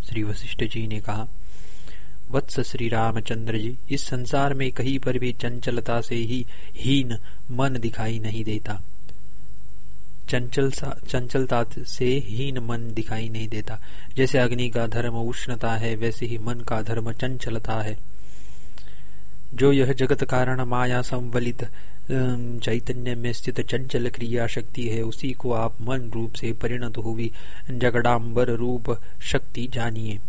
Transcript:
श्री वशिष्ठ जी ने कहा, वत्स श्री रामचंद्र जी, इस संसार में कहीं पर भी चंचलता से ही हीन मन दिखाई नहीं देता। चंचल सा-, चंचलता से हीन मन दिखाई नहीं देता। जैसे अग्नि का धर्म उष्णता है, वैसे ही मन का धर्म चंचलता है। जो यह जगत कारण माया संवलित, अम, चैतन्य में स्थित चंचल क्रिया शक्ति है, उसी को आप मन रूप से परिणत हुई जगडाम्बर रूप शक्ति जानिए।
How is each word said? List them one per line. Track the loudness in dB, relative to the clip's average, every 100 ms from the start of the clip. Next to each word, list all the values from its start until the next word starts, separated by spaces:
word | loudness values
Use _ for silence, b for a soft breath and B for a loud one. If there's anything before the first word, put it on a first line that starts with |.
| -2
श्री | -2
वशिष्ठ | -2 -2 -2 0
जी | -2 0 -2
ने | -2
कहा, | -2 -2 -2 0 B B B B B B B B 0
वत्स | 0 0 0
श्री | 0 0 0
रामचंद्र | 0 0 0 0 0 0 0
जी, | 0 0 0
इस | 0 0
संसार | -2 0 0 0
में | 0 0
कहीं | 0 0 0
पर | 0 0
भी | 0
चंचलता | 0 0 0 0 0 0 0
से | 0
ही | 0 0 0 0 B B 0
हीन | 2 2 2 0 B B 0
मन | 0 0
दिखाई | 0 0 0 0 0
नहीं | 0 0
देता। | 0 0 0 0 0 0 0 0 0 0 0 0 0 0 0 0 0 0 0
चंचल | 0 0 2 0
सा-, | 0 0 0 0
चंचलता | 0 0 0 2 2 0 0
से | 0 0
हीन | 2 0 0 -2 0 0
मन | 0 0 0
दिखाई | 0 0 0 0
नहीं | 0 0
देता। | 0 0 0 B B B 0
जैसे | 2 2
अग्नि | 2 0 0
का | 0 0
धर्म | 0 0
उष्णता | 0 0 0 -2 0 0
है, | 0 0 0
वैसे | 0 0 0
ही | 0
मन | 0 0
का | 0 0
धर्म | 0 0 0
चंचलता | 0 0 0 0 0 0
है। | 0 0 0 0 B B B B B B B B B B B B B -2
जो | 2 4
यह | 4 4
जगत | 2 2 2
कारण | 2 2 0 0
माया | 0 0 0 0
संवलित, | 0 0 0 0 0 0
अम, | 0 0 0 0 0 2 2 0 0 0
चैतन्य | 0 0 0 0 0
में | 0 0
स्थित | 0 0 0
चंचल | 0 0 0 0 0
क्रिया | 0 0 0 0
शक्ति | 0 0 0 0
है, | 0
उसी | 0 0 0
को | 0 0
आप | 0 0 0
मन | 0 0 0
रूप | 0 0
से | 0 0
परिणत | 0 0 0 0 0
हुई | 0 0 0 B B B 0
जगडाम्बर | 0 2 2 2 2 0 0 0
रूप | 0 0 0 0 0 B B
शक्ति | 0 0 0 -2 -2
जानिए। | -2 -2 0 0 0